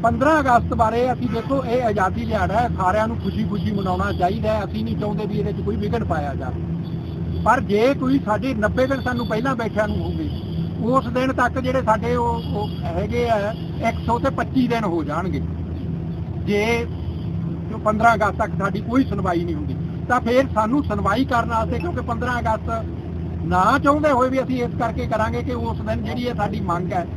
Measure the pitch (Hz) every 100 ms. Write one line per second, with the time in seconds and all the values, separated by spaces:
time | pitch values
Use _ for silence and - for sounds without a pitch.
0 | 233 233 269 311 269 240 - 226 220 233
1 | 254 240 240 226 220 277 254 247 240 208
2 | 185 226 226 220 180 208 240 - 185 208
3 | 220 233 202 190 208 202 190 202 170 180
4 | 202 175 180 220 214 214 196 214 220 196
5 | 208 208 214 208 208 - - - - 233
6 | - 82 - - - 82 85 - - -
7 | - - - - - 254 202 202 240 277
8 | 254 269 175 214 247 220 208 - 254 269
9 | 247 247 233 220 262 247 220 202 214 214
10 | 165 165 151 - - - - - 220 262
11 | 247 240 262 262 247 262 254 262 240 220
12 | 233 247 240 233 226 208 208 - - 170
13 | 208 240 240 220 202 220 - - 220 226
14 | - 226 269 165 - 269 247 233 214 170
15 | 147 151 95 82 82 - - - - -
16 | - - - - - 202 214 233 233 -
17 | - - - - - - - - 214 214
18 | 233 220 202 190 208 165 196 196 - 247
19 | 262 202 190 170 170 156 147 - - -
20 | - 247 233 247 269 214 220 277 277 208
21 | 196 214 269 240 226 226 220 240 339 247
22 | 247 233 240 240 226 220 - 226 170 -
23 | - - - - 160 180 190 269 285 294
24 | 302 262 254 262 247 254 240 - 233 226
25 | 233 220 220 240 240 247 233 220 214 226
26 | 214 240 247 233 202 180 170 170 175 185
27 | 170